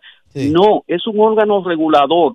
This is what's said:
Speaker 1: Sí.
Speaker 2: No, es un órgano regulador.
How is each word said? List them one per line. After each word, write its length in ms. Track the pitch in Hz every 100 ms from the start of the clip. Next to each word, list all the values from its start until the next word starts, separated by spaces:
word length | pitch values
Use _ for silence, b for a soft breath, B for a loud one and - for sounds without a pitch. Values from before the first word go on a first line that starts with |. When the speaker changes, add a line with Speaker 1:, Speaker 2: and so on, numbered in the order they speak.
| B B B
Speaker 1:
Sí. 160 | 143 139
Speaker 2:
No, 320 | 160 208 185 -
es 180 | 170 226
un 140 | 208
órgano 440 | 220 214 208 202
regulador. 680 | 180 165 156 151 139 165 147